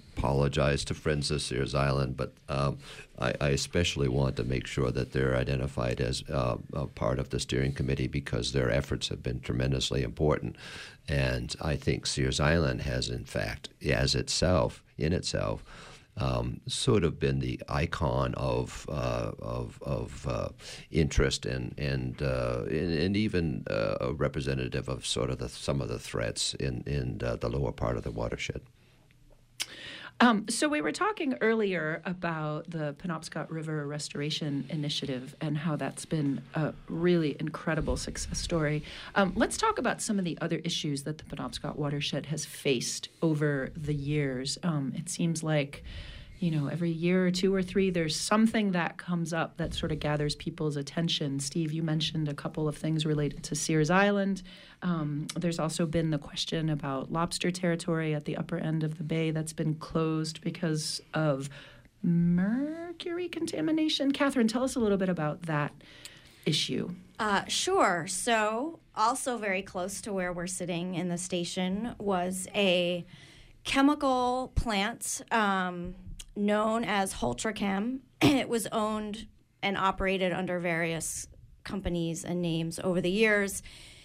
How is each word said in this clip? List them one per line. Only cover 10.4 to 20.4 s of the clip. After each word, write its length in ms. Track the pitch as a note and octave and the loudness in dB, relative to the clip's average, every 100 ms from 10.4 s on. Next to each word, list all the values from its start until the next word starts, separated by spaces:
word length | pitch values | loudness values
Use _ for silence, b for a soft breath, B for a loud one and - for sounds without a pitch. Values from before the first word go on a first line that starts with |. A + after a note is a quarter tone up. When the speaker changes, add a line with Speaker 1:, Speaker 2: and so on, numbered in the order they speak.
| - - B B B B - | -2 -8 B B B B -2
Speaker 1:
And 480 | C#2+ C2 B1 A#1 - | 0 2 0 -4 -4
I 140 | D#2+ C2+ | -2 0
think 280 | - A#1 | 0 0
Sears 340 | - - C2 C#2+ | 0 0 0 4
Island 440 | D2 E2+ C#2 B1+ | 4 6 4 0
has, 260 | C#2 B1 A#1+ | -2 -2 -2
in 160 | A#1+ | -4
fact, 460 | - - G1+ - - - | -6 -4 -4 -6 -12 -4
as 320 | D#2 A#1 C#2 | 0 2 2
itself, 680 | B1 - - F2 F2 A#1 - - - | 2 0 2 4 4 2 -2 -12 -2
in 160 | D#2 | 0
itself, 500 | F#2 - G1+ G1+ G#1+ - B B B B - | 0 0 -2 -2 -4 -8 B B B B -4
um, 440 | C2 A#1+ A#1+ A1+ - | 0 0 -2 -4 -6
sort 380 | - - G#2+ | 0 4 4
of 160 | E2 C#2 | 4 2
been 200 | C#2 C2+ | 0 2
the 200 | B1+ A#1+ - | 0 -4 -4
icon 640 | C#2+ - - D2 B1+ B1+ - | -2 0 0 2 2 0 0
of, 480 | C2 B1 B1 - - | 0 0 -2 -6 -6
uh, 440 | D2 B1 A#1 A1 - | -2 -2 -2 -4 -6
of, 400 | A1+ A#1+ A#1 - | -6 -4 -6 -8
of, 440 | - A#1 - C2+ C2 | -4 -4 -4 -6 -4
uh, 220 | A1 | -2